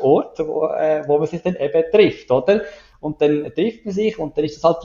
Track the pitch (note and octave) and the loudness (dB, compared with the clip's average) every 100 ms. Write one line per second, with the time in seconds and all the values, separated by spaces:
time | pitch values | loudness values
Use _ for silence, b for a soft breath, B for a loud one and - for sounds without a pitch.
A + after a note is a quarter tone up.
0 | C3 D#3 - - D#3 - D#3 - D#3 D3+ | 4 4 2 -6 -6 -2 -2 0 0 0
1 | C#3+ D3 D#3 E3+ F3+ F3+ C#3+ D#3+ E3 G#3 | 0 0 0 -4 -4 -2 -2 0 2 4
2 | F#3 G#2 - B2 C3 G#3 - B B B | 4 2 0 0 2 0 -2 B B B
3 | D3+ D3+ D3 D3+ D3 - G#3 A3 G#3+ F#3+ | -10 -2 0 0 -4 -2 -4 -4 -8 -4
4 | G#3+ G3+ D3+ D3 D3+ - E3 E3 | -2 -4 -6 -4 -4 0 0 0